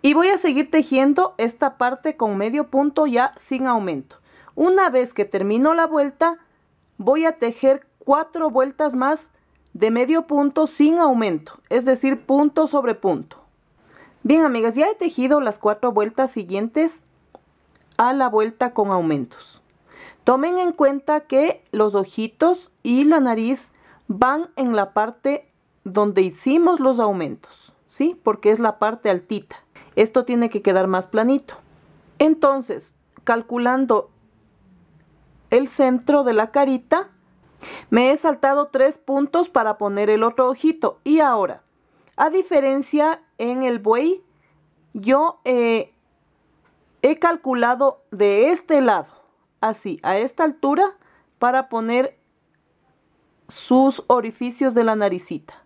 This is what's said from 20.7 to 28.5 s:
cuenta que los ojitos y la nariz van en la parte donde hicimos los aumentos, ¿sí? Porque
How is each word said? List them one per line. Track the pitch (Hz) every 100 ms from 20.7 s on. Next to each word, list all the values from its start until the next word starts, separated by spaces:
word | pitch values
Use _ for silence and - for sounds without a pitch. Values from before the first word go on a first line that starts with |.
cuenta | 339 277 277 294 302
que | 294 262 320 - _
los | 214 214 196
ojitos | 196 - 226 _ 330 359 _ _
y | 240 247 285
la | 320
nariz | 254 226 226 262 - _ _ _ -
van | 196 247 302 349 -
en | 254 220
la | 196
parte | - 220 226 269 285 _ _ _ _ 196
donde | 190 208 196
hicimos | 185 156 - 311 339 339
los | 262 247
aumentos, | 220 190 147 - - _ _ _ _
¿sí? | - 302 349
Porque | - - 208